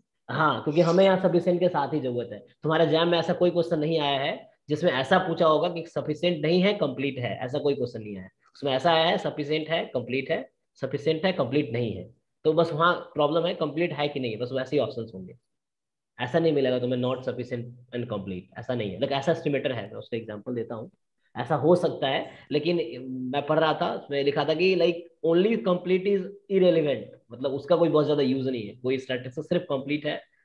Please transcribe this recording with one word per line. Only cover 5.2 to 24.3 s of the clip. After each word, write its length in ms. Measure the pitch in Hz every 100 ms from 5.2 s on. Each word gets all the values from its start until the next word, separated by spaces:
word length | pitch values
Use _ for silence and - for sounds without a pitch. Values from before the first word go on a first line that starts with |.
| 160 165 160
होगा 240 | 151 175
कि 160 | 170 -
sufficient 580 | 147 151 151 180 160 151
नहीं 160 | 180
है, 120 | 196
complete 460 | 208 143 127 139 131
है, 180 | 117 95
ऐसा 220 | 123 139
कोई 160 | 143 131
question 260 | 120 110
नहीं 160 | 104 98
आया। 120 | 95 _ _ -
उसमें 160 | 139
ऐसा 220 | 131 170
आया 120 | 160 165
है 120 | 208
sufficient 500 | 151 147 143 156 156
है, 160 | 165 202
complete 460 | 127 117 131 131
है, 220 | 190 262 _ _ -
Sufficient 440 | - 143 165 156 185
है, 80 |
complete 380 | 180 123 147 123
नहीं 240 | 120 117 92
है। 180 | 90 _ _ _
तो 100 | 156
बस 200 | 156 165
वहाँ 220 | 151 170 170
problem 500 | - 156 147 165 170
है 100 | 190
complete 380 | 156 147 175
है 140 | 143 147
कि 120 | 143
नहीं, 180 | 123 107
बस 120 | 120
वैसे 240 | 127 131 147
ही 40 |
options 320 | 113 117 110
होंगे, 240 | 95 90 - _ _ _ _ _ _ _ -
ऐसा 200 | 120 170
नहीं 140 | 165
मिलेगा 260 | 143 127 127
तुम्हें 200 | 123 123
not 160 | 127 127
sufficient 460 | 127 123 120 120 117 - - 123
and 120 | 117
complete, 340 | 104 95 90 - -
ऐसा 180 | 117 123
नहीं 160 | 101
है। 80 | 90
लेकिन 180 | 143 139
ऐसा 140 | 151
estimator 400 | - 151 135 143
है, 160 | 117 101
मैं 80 | 107
उसका 220 | - 113
example 380 | 107 104 127 120
देता 200 | 107 113
हूँ, 160 | 165 _ _ _ _ 117
ऐसा 180 | 123 147
हो 200 | 151 175
सकता 320 | 156 - 135
है। 240 | 156 - - -
लेकिन 540 | 147 160 170 147 127 131
मैं 380 | 131 127 139 147
पढ़ 140 | 156
रहा 140 | 156 -
था, 120 | 170
उसमें 300 | - - 143
लिखा 220 | 139